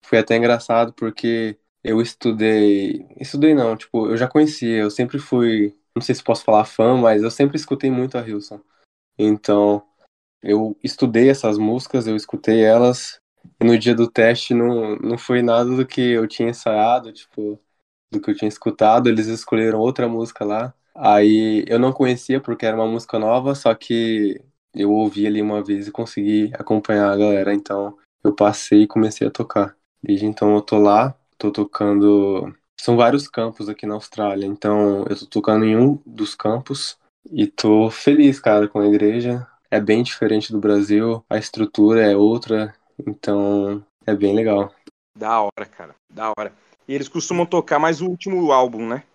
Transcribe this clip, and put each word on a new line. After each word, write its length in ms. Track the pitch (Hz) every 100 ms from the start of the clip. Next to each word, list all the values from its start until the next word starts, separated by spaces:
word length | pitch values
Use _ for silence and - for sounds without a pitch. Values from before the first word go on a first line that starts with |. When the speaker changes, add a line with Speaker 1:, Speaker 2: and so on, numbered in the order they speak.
Speaker 1:
Foi 140 | - 117
até 180 | 107 117
engraçado 560 | 120 117 - 117 117
porque 640 | - 113 - 120 113 110 104 _ _
eu 160 | 117 110
estudei, 1040 | 117 - 120 110 110 110 104 101 98 - - -
estudei 340 | 139 143 151
não, 220 | 147 117 110
tipo, 320 | - 120 110
eu 80 | 113
já 100 | 127
conhecia, 520 | 151 151 151 117 113
eu 120 | 104
sempre 280 | 104 120 139
fui, 580 | - 123 117 110 104 _ _
não 80 | -
sei 120 | -
se 100 | 123
posso 200 | - 113
falar 200 | - 107
fã, 320 | 107 - 113 127
mas 260 | 117 107
eu 80 | 113
sempre 260 | - 139 147
escutei 340 | - 139 131
muito 280 | 123 127 127
a 80 | 113
Hillsong. 360 | 104 - 101 _ _ _ _ _ -
Então, 640 | 107 107 - 104 104 104 _ _ _ _ _ _
eu 340 | 95 104 110 104
estudei 460 | - - 127 113 131
essas 280 | 139 113 107
músicas, 500 | 107 120 - 131 113
eu 100 | 107
escutei 460 | - - - 113
elas, 580 | 110 113 123 123 - - _ _ - _
e 40 |
no 140 | 117 120
dia 160 | 120
do 160 | 117 117
teste 440 | - 113 117 -
não, 420 | 120 120 120 110 104
não 200 | - 117
foi 240 | - 123
nada 300 | 120 117 120
do 160 | 127 127
que 140 | -
eu 260 | 123 117 110
tinha 240 | - 117
ensaiado, 640 | 117 117 107 113 120 117
tipo, 460 | 107 - - 104 104 _ _ _ _ _
do 100 | 104
que 100 | 104
eu 60 | 101
tinha 120 | 107
escutado, 600 | - 113 - 107 117 123
eles 180 | 113 110
escolheram 520 | 113 - 113 110 110
outra 300 | 117 131 120
música 360 | 113 117 -
lá. 300 | 104 107 123 _ _
Aí 680 | - 113 104 107 110 110 107 -
eu 100 | 117
não 140 | 127
conhecia 480 | 131 131 123 - 131
porque 260 | 135 117 113
era 100 | 110
uma 120 | 113
música 320 | 113 - 113
nova, 340 | 110 123 135
só 180 | 139 117
que 680 | 113 - 117 113 110 101 - _ _ _
eu 160 | 95 101
ouvi 380 | 107 107 104 104
ali 120 | 104
uma 220 | 107 104
vez 240 | 101 101 101
e 60 |
consegui 580 | - 113 - 101 107 107
acompanhar 580 | - - 107 - 107 101
a 40 | 101
galera, 380 | 104 101 98
então 420 | 104 101 101 101 - _ _
eu 100 | 104
passei 480 | 104 104 104 - 104
e 40 | 107
comecei 400 | 113 110 - 110
a 20 |
tocar. 460 | - 107 107 101 _ _ _
Desde 240 | - 101 107
então 300 | 107 104 104
eu 40 |
tô 160 | 104 107
lá, 380 | 104 104 131 - _ _
tô 160 | 104
tocando, 1000 | 98 101 - 104 101 101 104 98 95 92 - _ -
são 160 | - 120
vários 320 | 120 143 143
campos 400 | - 113 110 104
aqui 180 | 104 104
na 80 |
Austrália, 500 | 104 - - 104 98
então 600 | 98 101 107 107 104 101 98
eu 80 | 101
tô 100 | -
tocando 380 | 110 107 107
em 120 | 110 110
um 260 | 131 147
dos 300 | - 110 104
campos 640 | - 107 113 - 139 - - _ _ -
e 160 | 147 104
tô 420 | - 110 107 110
feliz, 500 | - - 147 143 135
cara, 260 | 117 104 104
com 140 | 107
a 80 | 104
igreja. 580 | 104 104 117 123 123 123 _ _
É 100 | 107
bem 220 | 104 110
diferente 480 | 123 - 110 107 104
do 80 | 110
Brasil, 640 | 104 104 101 104 113 113 _
a 80 | 107
estrutura 640 | - - 104 - 107 113
é 140 | 107 101
outra, 580 | 104 117 - 110 107 - _ - -
então 800 | 104 - 101 101 101 101 101 _ _
é 120 | - 101
bem 180 | 101
legal. 400 | 104 113 101 101 _ _ _ _ 107
Speaker 2:
Da 260 | 107 113
hora, 240 | 104 - 104
cara, 240 | - 82 _ _
da 220 | 101 110 107
hora. 160 | 104 _ _ _ -
E 60 |
eles 120 | 135 139
costumam 400 | 170 - 160 175
tocar 320 | 180 - 147
mais 220 | 160 151
o 80 | 185
último 420 | 180 196 185 160
álbum, 380 | 131 127 113 113
né? 160 | 123 _